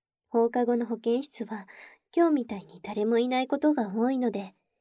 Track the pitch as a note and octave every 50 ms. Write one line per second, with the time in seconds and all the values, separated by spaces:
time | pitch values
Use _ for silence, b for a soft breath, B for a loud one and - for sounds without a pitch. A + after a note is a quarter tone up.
0 | _ _ _ _ _ _ - A#3 A3+ A#3 A#3 B3 B3 A#3 A#3+ A#3 A#3+ G#3+ A3+ G#3+
1 | - A#3 A#3 B3+ C#4 - - - A#3 A3 A3 G#3 F#3+ F#3+ B B B B B B
2 | B _ - E4+ E4+ E4 D4+ C#4 A#3 A#3 G#3+ G3 D#3+ D#3 - F3+ - - G#3+ G#3+
3 | G#3 A3+ A#3 A#3 A#3+ B3 B3+ B3+ C4 C4 C#4+ C#4+ D4 D4+ D4+ D4 A3 G3+ F#3 A3
4 | A3+ B3+ C4+ B3+ B3 A#3 G3 G3 G3 F#3+ - _ _ _ _ _